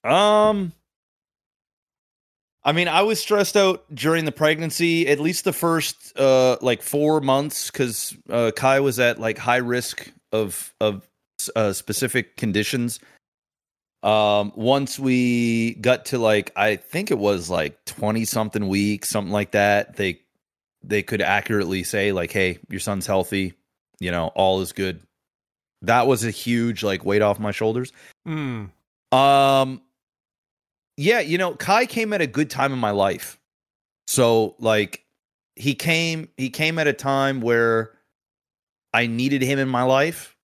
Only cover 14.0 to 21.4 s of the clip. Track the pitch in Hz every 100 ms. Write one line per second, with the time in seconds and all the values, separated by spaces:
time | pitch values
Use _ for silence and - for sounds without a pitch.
14 | 101 107 107 104 104 104 113 139 135 -
15 | 135 127 123 120 117 117 113 113 120 127
16 | - 127 110 107 98 - 107 101 - 165
17 | 208 123 101 98 82 87 73 - - -
18 | 107 113 110 113 107 110 98 98 101 104
19 | - 107 95 104 101 104 101 104 - -
20 | 98 85 _ _ _ _ _ _ - 104
21 | - 107 95 101